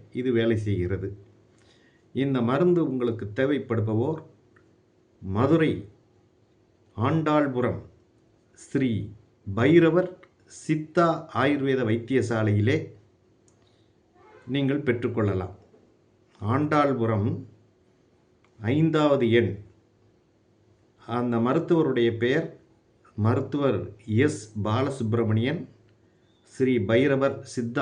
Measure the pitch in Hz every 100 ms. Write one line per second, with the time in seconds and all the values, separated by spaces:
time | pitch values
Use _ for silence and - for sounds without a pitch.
0 | - 127 127 113 113 110 104 95 87 92
1 | 98 98 - _ _ _ _ _ _ _
2 | _ 117 139 131 113 139 180 175 147 131
3 | 120 110 107 - 135 143 - 113 107 110
4 | 131 156 - - _ _ _ _ _ _
5 | _ _ 92 98 135 160 156 101 - -
6 | _ _ _ _ _ _ _ _ _ -
7 | 123 160 156 151 143 123 120 90 - -
8 | _ _ _ _ _ _ - 139 131 107
9 | 101 - _ _ - 101 127 170 165 165
10 | 185 - - _ _ - - 156 156 -
11 | 170 160 - - 135 143 135 131 113 113
12 | 113 131 110 113 107 104 104 156 - -
13 | _ _ _ _ _ _ _ _ _ _
14 | _ _ - - - 135 139 147 143 113
15 | 117 107 104 92 92 - _ _ _ _
16 | _ _ _ _ 101 131 151 151 143 123
17 | 113 110 104 104 - - _ _ _ _
18 | _ _ _ _ _ _ 107 143 160 156
19 | 151 139 120 117 101 - - _ _ _
20 | _ _ _ _ _ _ _ _ _ _
21 | - 117 123 117 117 151 165 165 147 123
22 | 117 107 120 147 165 - _ _ _ _
23 | _ - 107 123 135 151 139 104 90 -
24 | - 107 147 - - 107 101 113 139 -
25 | 113 117 110 110 123 170 - - _ _
26 | _ _ _ _ _ - 131 123 101 117
27 | 139 135 139 - - - 117 120